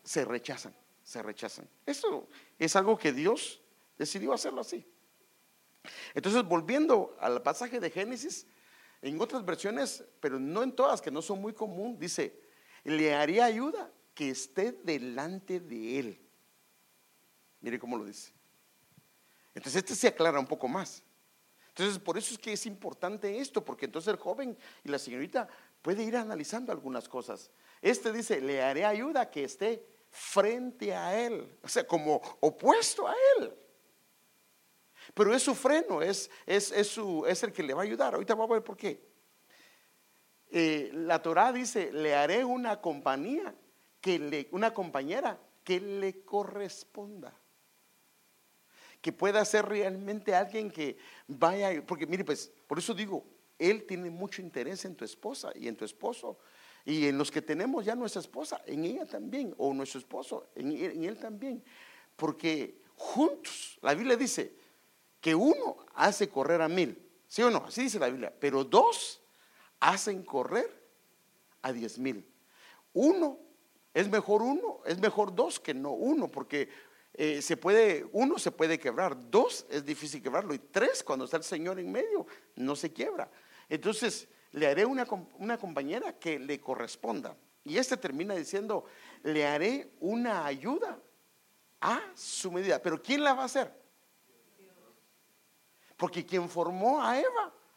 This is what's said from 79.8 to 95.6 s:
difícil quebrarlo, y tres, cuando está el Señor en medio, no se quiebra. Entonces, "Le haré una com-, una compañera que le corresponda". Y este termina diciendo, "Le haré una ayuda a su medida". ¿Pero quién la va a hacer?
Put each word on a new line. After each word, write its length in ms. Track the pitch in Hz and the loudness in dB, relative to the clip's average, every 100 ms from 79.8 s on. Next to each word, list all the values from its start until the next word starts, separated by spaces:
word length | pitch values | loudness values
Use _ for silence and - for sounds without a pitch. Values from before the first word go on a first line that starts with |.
difícil 400 | 143 147 151 147 | -4 -6 -8 -6
quebrarlo, 300 | 123 147 196 | -2 -2 -2
y 60 | 139 | -6
tres, 440 | - 190 196 523 | -2 2 2 2
cuando 220 | - 135 127 | -2 -4 -2
está 100 | 160 | -4
el 80 | |
Señor 340 | 156 165 170 185 | -2 -4 -4 -4
en 140 | 180 | -4
medio, 340 | 208 440 403 - - _ - | -2 0 -2 -4 -14 _ -4
no 220 | 131 143 | -2 -2
se 160 | 170 | -4
quiebra. 360 | - 302 381 - - - - - | -4 -4 -4 -8 -14 -20 -20 -6
Entonces, 600 | 160 185 214 240 - - _ _ | -2 -2 0 -2 -2 -10 _ _
"Le 140 | - 151 | 2 4
haré 180 | 147 226 | 6 4
una 200 | 269 240 | 2 -2
com-, 220 | 196 165 - | -4 -8 -8
una 200 | 202 226 | -6 -4
compañera 600 | 196 143 139 214 392 - | -4 -6 -4 -4 -6 -6
que 220 | 170 147 | -4 -4
le 220 | 135 139 | -4 -6
corresponda". 720 | - 120 117 - 220 - - - _ _ 147 | -4 -6 -6 -6 -4 -4 -6 -12 _ _ -2
Y 120 | 175 | 0
este 200 | 262 254 | 0 -2
termina 380 | 180 135 196 190 | -4 -4 -4 -4
diciendo, 500 | 147 196 208 196 - - - - | -4 -4 -2 -4 -6 -16 -20 -8
"Le 220 | - 156 147 | -2 2 2
haré 460 | 147 190 277 - - | 2 2 0 -6 -6
una 460 | 170 226 240 190 147 | -2 0 0 0 -2
ayuda 520 | 139 170 311 440 - - _ _ _ _ _ _ _ | -4 -4 -2 -4 -6 -16 _ _ _ _ _ _ _
a 200 | 185 254 403 359 | 0 0 -4 -12
su 360 | - - 185 | -10 -6 -4
medida". 300 | 175 190 139 | -2 2 2
¿Pero 200 | 175 160 | 2 -2
quién 200 | - 285 | 0 2
la 100 | 294 | 4
va 80 | 262 | 2
a 40 | 254 | 0
hacer? 260 | 277 - - _ _ _ _ _ _ _ 208 190 - 113 220 _ _ _ _ _ _ | -2 -2 -8 _ _ _ _ _ _ _ _ -20 -20 -20 _ _ _ _ _ _ _